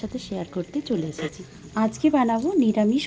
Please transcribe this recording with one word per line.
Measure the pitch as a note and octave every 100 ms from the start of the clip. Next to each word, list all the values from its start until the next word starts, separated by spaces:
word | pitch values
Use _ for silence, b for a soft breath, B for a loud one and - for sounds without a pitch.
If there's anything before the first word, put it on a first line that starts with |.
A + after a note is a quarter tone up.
সাথে | G#3+ B3+ -
শেয়ার | F#3+ F3
করতে | F#3 F3 C#4+ D4
চলে | G#3+ D#3+
এসেছি। | D3 D#3+ - - - - -
আজকে | A3 A3 D#4 D4
বানাবো | A#3+ A3+ C#4 G4
নিরামিষ | A#3 G#3+ G#3+ C4